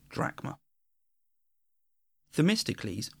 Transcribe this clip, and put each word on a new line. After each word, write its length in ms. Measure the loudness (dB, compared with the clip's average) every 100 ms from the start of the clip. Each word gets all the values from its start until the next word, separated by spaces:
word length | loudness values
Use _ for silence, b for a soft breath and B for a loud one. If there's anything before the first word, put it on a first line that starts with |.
| -10
drachma. 500 | -4 -4 -4 -10 -10 _ _ _ _ _ _ _ _ _ _ _ _ _ _ _ _ _
Themistocles, 800 | 4 4 4 0 -4 -6 -6 -8 -12